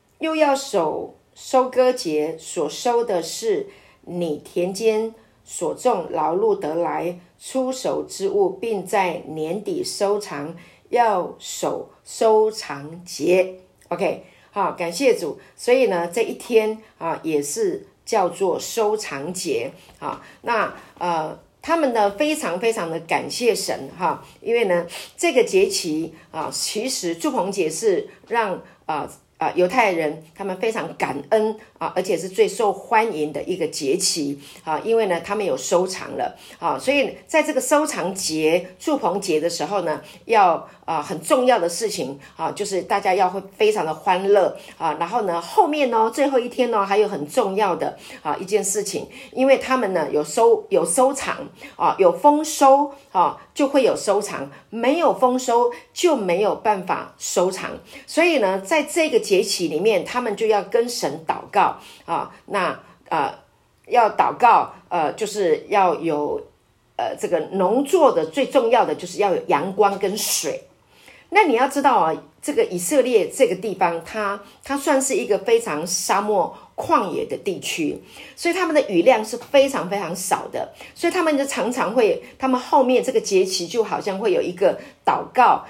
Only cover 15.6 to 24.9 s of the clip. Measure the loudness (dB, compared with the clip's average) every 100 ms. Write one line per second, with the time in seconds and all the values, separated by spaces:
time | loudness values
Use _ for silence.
15.6 | 2 4 4 2 -2 -2 -4 -6 0 2
16.6 | 2 -2 -12 -10 -6 -6 -2 -2 -2 -2
17.6 | -2 -2 -10 _ -2 0 0 0 -2 -2
18.6 | -4 -2 0 0 -4 -10 -10 -6 -4 -4
19.6 | -4 -12 -20 -12 -10 -10 -14 -10 -2 -2
20.6 | -2 -6 -18 -6 -2 -2 -4 -10 _ _
21.6 | -2 0 2 2 2 2 -2 -2 -4 -2
22.6 | 0 -2 -4 -6 -2 -2 -2 -2 0 2
23.6 | -2 -6 -8 -4 -2 -2 -8 -12 -2 0
24.6 | 2 0 -2